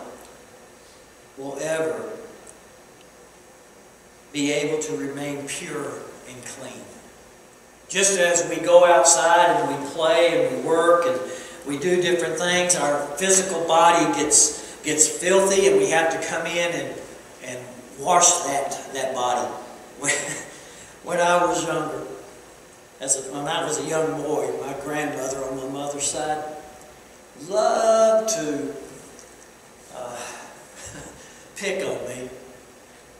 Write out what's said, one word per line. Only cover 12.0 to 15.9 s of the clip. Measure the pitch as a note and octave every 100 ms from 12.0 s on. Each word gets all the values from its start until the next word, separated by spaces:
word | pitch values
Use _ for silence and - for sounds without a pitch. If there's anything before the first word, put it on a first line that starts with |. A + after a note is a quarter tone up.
different | F3 E3+ D#3+ E3
things, | F3 F3+ F3+
our | D#3+ C#3+ D3 - -
physical | F#3+ F#3+ F#3+ E3 E3
body | D#3+ E3+ E3+ D3+ D3
gets, | - - - - - -
gets | D#3 D3+ -
filthy, | - F3 G3 F#3+ F#3+ G3
and | G3
we | F#3+